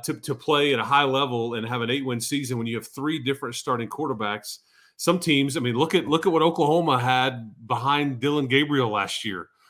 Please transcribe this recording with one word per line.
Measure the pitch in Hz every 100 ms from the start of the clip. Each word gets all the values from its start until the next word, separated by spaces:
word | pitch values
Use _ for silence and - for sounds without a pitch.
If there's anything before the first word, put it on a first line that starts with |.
to, | 156
to | - -
play | 127 - 147 143
at | 120
a |
high | 110 139
level | 139 135 139 120 117
and | 117 113
have | 123
an | 117
eight-win | 139 131 120
season | - 143 127 120
when | 113
you |
have | 117 -
three | - 147 160
different | 127 135 120
starting | 123 143 120 107
quarterbacks. | - 151 117 104 104 - - _ _ _ -
Some | 165 180
teams, | 170 139 139 143
I |
mean, | 123 117
look | 165
at, | 180 143
look | 160 190
at |
what | 160
Oklahoma | 165 170 147 170 165 127
had | 127 127 131 120 110 -
behind | 113 117 135 147 143 120
Dylan | 143 147 127
Gabriel | 135 147 143 117
last | 104 98 -
year. | 110 92 80 _